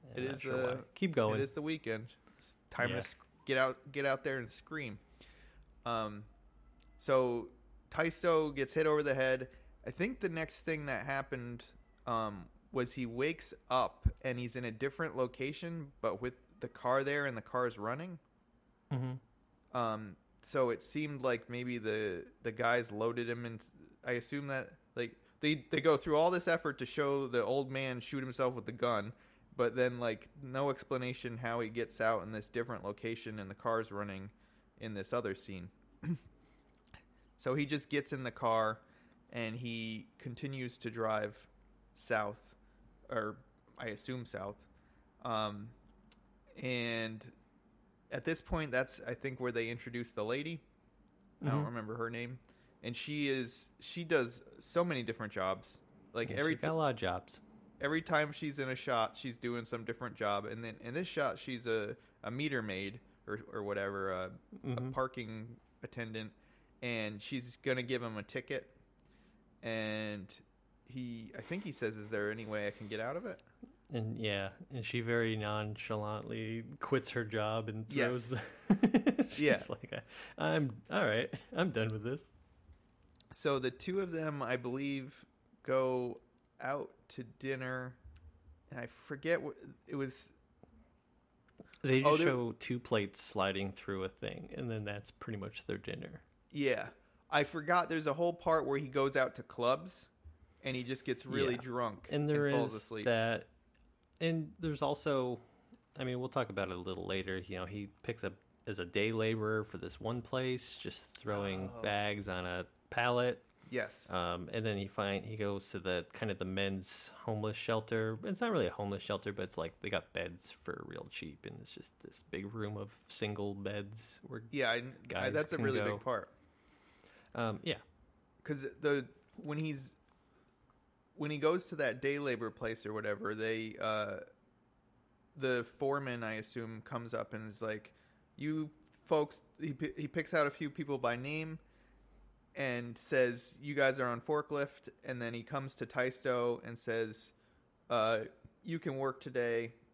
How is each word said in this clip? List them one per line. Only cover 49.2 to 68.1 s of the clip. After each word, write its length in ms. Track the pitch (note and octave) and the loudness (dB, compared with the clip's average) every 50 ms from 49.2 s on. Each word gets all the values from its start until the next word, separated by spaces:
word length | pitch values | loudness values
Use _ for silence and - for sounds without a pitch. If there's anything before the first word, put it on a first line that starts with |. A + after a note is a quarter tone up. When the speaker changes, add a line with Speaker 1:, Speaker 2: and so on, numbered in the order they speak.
| - C#3 C3 B2 | -4 -6 -4 0
Speaker 2:
where 100 | B2+ B2 | -2 0
they 160 | A#2 A#2 A#2 A2+ | 2 2 0 0
introduce 420 | A#2+ A#2+ - B2 A#2 A#2+ A#2 - | -2 -6 -6 -6 -4 -4 -6 -4
the 120 | - - G#2 | -2 -4 0
lady. 380 | G#2+ A#2+ C3+ D3 D#3+ E3+ D3+ - - _ _ _ _ _ _ - _ _ _ _ - - _ - | 0 0 -2 -2 -4 -6 -8 -10 -16 _ _ _ _ _ _ -20 _ _ _ _ -20 -16 _ 0
I 60 | D3 | 2
don't 80 | C3 D3 | 2 4
Speaker 1:
Mm-hmm. 80 | D3 | 2
Speaker 2:
remember 300 | - A#2+ A#2 A2 G#2+ A2 A#2+ | 0 -2 -4 -4 -4 -2 -2
her 120 | A#2 A#2 | -2 -2
name. 300 | A#2+ A#2 A#2+ A#2+ B2+ B2+ - - - _ - - - _ - | -2 -4 -4 -6 -8 -12 -14 -20 -20 _ -20 -20 -20 _ -6
And 120 | A#2 B2 | -6 -4
she 320 | - - - D3 D3 D3 C#3 | -4 -4 -2 0 0 2 2
is, 400 | C3+ C3 B2 A#2 - - - - - _ | 2 2 0 -2 -4 -8 -8 -12 -16 _
she 240 | - - - F3 E3+ | -10 -8 -6 -6 0
does 360 | D#3 E3 D3 B2 A#2 A#2+ A#2+ - - - - | 4 6 6 6 4 -2 -10 -14 -18 -18 -16
so 260 | - - - E3+ F3 | -14 0 2 2 4
many 180 | F3+ D#3+ C3 A#2 | 4 2 0 0
different 300 | G#2 A2 - A2+ G#2 - | -2 -2 -2 -4 -4 0
jobs. 440 | G2+ F#2 F#2 F#2+ F#2+ F#2+ - - - - - - - - - - | 2 2 2 2 0 -2 -16 -18 -20 -20 -20 -20 -20 -20 -6 -2
Like, 160 | A2+ A#2 - | -2 -2 0
Speaker 1:
Yeah, 80 | - - | 0 2
Speaker 2:
every 160 | C#3+ D#3+ D#3+ | 2 2 2
Speaker 1:
she's 80 | - | 2
got 80 | - D#3 | 0 0
a 20 | |
Speaker 2:
ti- 60 | D#3+ D#3+ | 2 4
Speaker 1:
lot 120 | D#3 C#3+ | 4 4
of 40 | B2 | 2
jobs. 460 | A2+ - F#2 F2+ F#2 - - - - - - - - - - - - | 2 2 0 0 0 -4 -8 -18 -18 -18 -20 -20 -20 -20 -20 -12 -2
Speaker 2:
every 200 | C3+ C#3 D3+ E3 | 0 2 2 2
time 300 | D#3+ - E3 D3+ D3+ D3 | 2 4 4 4 4 4
she's 280 | D3 - - D3+ C#3 C#3+ | 0 -4 -4 -4 -2 -2
in 100 | C#3 C3 | -2 -2
a 60 | C3 | -2
shot, 420 | B2 - - B2+ A2+ A2+ A2 - - | -2 0 2 4 4 4 2 0 -4
she's 200 | - C3 A#2 - | -6 -6 -6 -4
doing 280 | - A#2+ A#2+ A#2+ A2+ | -4 -2 -2 -2 -2
some 180 | - - A#2 A2+ | -4 -4 -4 -2
different 320 | A2 A#2 - B2+ A#2+ - | -4 -4 -4 -4 -8 -4
job. 300 | - A2 G#2 G2+ G2+ G#2 | 0 2 2 2 2 0
And 180 | A2 A#2 A2+ A#2 | -2 -6 -6 -6
then 140 | A2+ A2 - | -8 -10 -10
in 140 | - A#2 B2 | -10 -6 -4
this 140 | D#3+ F#3 F3 | -4 -4 -2
shot, 280 | - D#3 C#3+ C3 - - | 0 2 2 2 0 -2
she's 300 | - - B2+ A#2 A#2+ A#2+ | -6 -6 -6 -4 0 2
a, 300 | A2+ A2+ G#2 G#2 A#2+ - - - - _ - | 2 2 2 0 -6 -8 -12 -20 -20 _ -8
a 80 | - | -6
meter 300 | A#2 C3 D3 D3+ C#3 B2 | -4 -2 -2 0 0 0
maid 400 | A2 G#2+ F#2+ F#2+ G2+ G2 G#2 B2 - - - _ _ - | -2 -2 -2 -2 -2 -4 -6 -10 -16 -20 -20 _ _ -6
or, 140 | G#2 G#2+ B2+ - | -6 -6 -6 -8
or 100 | - G#2+ G2+ | -6 -4 -2
whatever, 500 | G2+ G2+ G2 G2 G2 G2+ G2 F#2+ F#2+ F#2 | 0 0 0 0 0 0 0 0 0 0
a, 180 | F2+ F#2 F#2 G2+ - - - - - - | 0 -2 -4 -8 -12 -16 -18 -18 -10 -4
Speaker 1:
Mm-hmm. 220 | C3+ B2 A#2+ B2 C3 | -4 -2 -2 -2 -2
Speaker 2:
a 40 | |
parking 640 | C3 C3 C3 B2+ - B2+ A#2+ G#2+ A2 A2 A2 A#2 A#2 - _ _ _ _ - | 0 0 -2 -2 -2 -8 -8 -8 -8 -10 -10 -12 -14 -18 _ _ _ _ -14
attendant. 480 | B2 - B2 A#2 A2+ A2 A2 G#2+ G#2+ - _ - - - - _ _ - _ | -12 -8 -6 -8 -6 -6 -6 -8 -8 -12 _ -20 -20 -20 -20 _ _ -16 _
And 380 | - B2 A#2+ A2+ G#2+ G#2+ G#2+ G#2 | -4 -2 -2 0 -2 -2 -4 -6
she's 360 | - - C#3+ B2+ B2 B2 A#2+ - - | -8 -4 -4 -4 -4 -6 -14 -6 0
gonna 180 | C#3 B2+ B2+ | 0 0 0
give 220 | B2 A#2+ B2+ B2 A#2+ | 0 0 0 0 0
him 140 | A#2 | -2